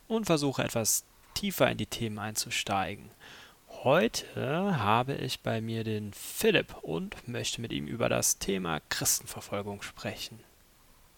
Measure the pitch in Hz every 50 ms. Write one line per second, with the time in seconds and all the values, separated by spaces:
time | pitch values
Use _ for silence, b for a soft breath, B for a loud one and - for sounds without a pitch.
0 | - - 226 226 214 - 170 147 143 143 127 - 127 - - 120 110 - - -
1 | - - - - - - - - - 202 - - 135 120 120 113 - - - -
2 | 120 110 107 107 104 110 107 - - 117 110 - - - 101 98 95 82 104 -
3 | 64 - - B B B B B B B B B - - - - - - - 175
4 | 208 240 - - - - - 120 117 123 147 170 196 202 185 127 107 101 110 117
5 | 127 135 - - - 131 - - - - 113 113 110 113 113 113 110 113 110 107
6 | 107 104 104 - - - - - - 226 190 139 - - - - - - 156 170
7 | 185 202 - - - 127 120 117 131 - - - 117 117 127 139 147 147 - 113
8 | 120 120 120 120 117 - - - - 190 196 190 185 170 160 151 - - - -
9 | - - - - - - - - - - - 101 101 104 101 101 - - - -
10 | - 110 - - - - 113 113 - - - - - - _ _ - - - -
11 | - - -